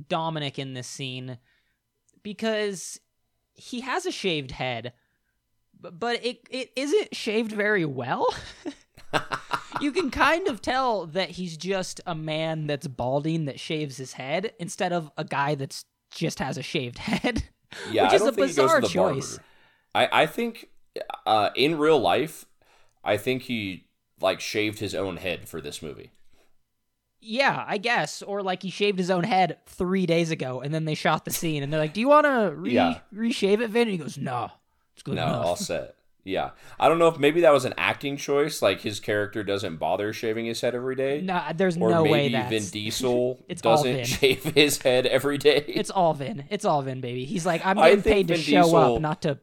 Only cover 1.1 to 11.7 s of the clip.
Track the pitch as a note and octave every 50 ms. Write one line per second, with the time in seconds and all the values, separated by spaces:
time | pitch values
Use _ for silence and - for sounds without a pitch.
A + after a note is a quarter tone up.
1.1 | B2+ B2+ B2+ C3 B2+ B2 _ _ _ _ _ _ _ _ _ _ _ _ _ _
2.1 | _ _ - G#3 G3+ - A3+ A3+ A3 G#3+ G#3+ G3+ G3 E3 - - - - _ _
3.1 | _ _ _ _ _ _ _ _ _ - - - B3+ A#3+ B3 - C#4 F#4 - F#4
4.1 | - - - F#3+ E3 D3+ C3+ B2+ - - B2+ B2+ B2 A2+ A2 B2 _ _ _ _
5.1 | _ _ _ _ _ _ _ _ _ _ _ _ _ _ - F3 F3+ D#3+ A#3 A#3
6.1 | A#3+ G#3+ F#3+ A#3+ B3 - _ - B3 C4 B3 - - B3+ C#4 C#4+ E4+ G#4+ - -
7.1 | - - - A#3 G#3 A3+ A#3+ G#3+ G#3+ G#3 G3+ G#3 G#3+ G3 D#3+ D3 C3 C3 A#2+ B2+
8.1 | E3+ A#3+ - B4 - - - - - - - D#4 - - _ _ _ - - -
9.1 | - D3+ - - - - - - - - - - - - C#4 D4 B3 F4+ F4 B3+
10.1 | - C#4+ C#4 C#4 D#4+ E4+ F#4+ D4+ B3+ - - - B3+ C4 C4 B3 A3 F#3+ E3+ D#3+
11.1 | D3 F#3+ F#3 D#3+ F3 F3+ F#3 F3 D#3+ D3+ E3 F#3